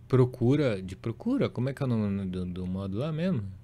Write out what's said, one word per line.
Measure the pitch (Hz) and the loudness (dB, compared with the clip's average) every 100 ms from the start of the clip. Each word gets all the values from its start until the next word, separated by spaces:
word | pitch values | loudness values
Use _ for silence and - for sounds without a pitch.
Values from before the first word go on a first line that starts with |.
| - | 2
procura, | 127 127 - 117 151 135 98 | 4 4 4 4 4 4 0
de | 92 98 | -4 -8
procura? | 113 - 233 262 110 | -6 -4 -2 0 0
Como | - 131 | -2 -4
é | |
que | 139 | -2
é | 135 | 0
o | |
nome | 113 104 98 95 | 0 0 0 -2
do, | 92 90 | -4 -4
do | 90 92 | -4 -4
modo | 95 98 98 | -4 -4 -4
lá | 156 | -4
mesmo? | 156 185 139 98 92 | -2 0 -2 -4 -10